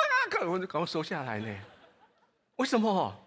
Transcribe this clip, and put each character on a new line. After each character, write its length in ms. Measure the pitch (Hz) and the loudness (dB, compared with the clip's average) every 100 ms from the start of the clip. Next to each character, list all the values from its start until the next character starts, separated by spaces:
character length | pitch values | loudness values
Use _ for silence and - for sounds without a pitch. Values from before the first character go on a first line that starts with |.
| 605 523 466 | 6 4 2
赶 180 | - 175 | 0 0
快， 80 | 185 | -2
赶 240 | - 151 | -2 -2
快 40 | 170 | -2
收 160 | 160 | -2
下 180 | 156 175 | -2 -4
来 180 | 131 107 | -4 -4
呢。 160 | 110 101 101 - - _ - _ _ _ _ - | -4 -8 -12 -20 -20 _ -20 _ _ _ _ -4
为 100 | 359 | 2
什 160 | 233 | 2
么？ 340 | 220 190 120 95 | 4 2 0 -4